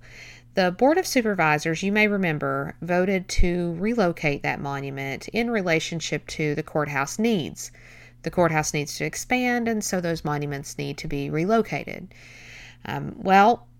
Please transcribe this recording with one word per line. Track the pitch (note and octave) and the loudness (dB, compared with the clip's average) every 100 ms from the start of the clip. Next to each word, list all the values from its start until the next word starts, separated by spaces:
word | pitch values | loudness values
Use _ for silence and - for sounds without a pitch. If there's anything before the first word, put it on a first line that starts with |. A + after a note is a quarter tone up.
| - - - - - | -18 -20 -20 -20 -4
The | - F3+ | 0 2
Board | F3+ C4 E4+ | 4 4 4
of | F4+ | 2
Supervisors, | C4 A3 F#3+ D#3+ D3+ E3 D#3+ | 2 2 2 4 4 0 -2
you | G3 | 0
may | G#3+ G#3+ | 2 4
remember, | G3+ F3+ D3 C#3 C3+ C#3 - | 2 0 0 -2 -2 -4 -8
voted | E3 F3+ F#3 F#3+ F#3 | 0 2 2 0 0
to | - F3+ F3 F3 E3 | 4 4 4 -2 -2
relocate | G#3 A#3+ F3+ E3 D#3 C#3+ | 0 2 2 2 -2 0
that | C#3+ B2+ | -2 -4
monument | C#3 C#3 C#3 C3+ C3+ B2 - | -4 -6 -6 -6 -6 -6 -6
in | A3 A#3+ | -4 0
relationship | A3+ F3+ D#3+ - E3+ - D3 - | 0 2 0 0 -6 -4 -6 -6
to | - D3+ | -4 -2
the | D3 | -2
courthouse | D3+ D#3 C#3+ C#3+ C#3 - | -2 -2 0 -2 -2 0
needs. | A3+ G#3 G#2 - - - - - - - | 2 2 -2 -8 -16 -18 -20 -20 -20 -10
The | E3 | -4
courthouse | F#3 E3 D#3 D#3 | 2 2 2 0
needs | D3+ D3 - | -2 -4 -4
to | |
expand, | D#3 - - B3 B3 A#3+ A#3 | -6 -6 -2 0 0 0 0
and | A3 | -2
so | - F#3 | -2 -2
those | E3+ E3 | -2 -2
monuments | D3+ D3 D3 C#3+ D3 - | -2 -4 -4 -6 -10 -8
need | C#3+ C#3+ | -8 -6
to | D#3+ | -6
be | C#3+ C#3+ | -4 -2
relocated. | D3+ F3+ A3+ G#3+ D3 - - F#3 - - - - - - - - | -2 2 2 2 -6 -8 -12 -14 -18 -20 -20 -20 -20 -20 -14 -8
Um, | C#3 C#3+ - | -6 -6 -6
well, | F#3+ F#3+ G#3 A#3+ - | 4 8 8 6 -2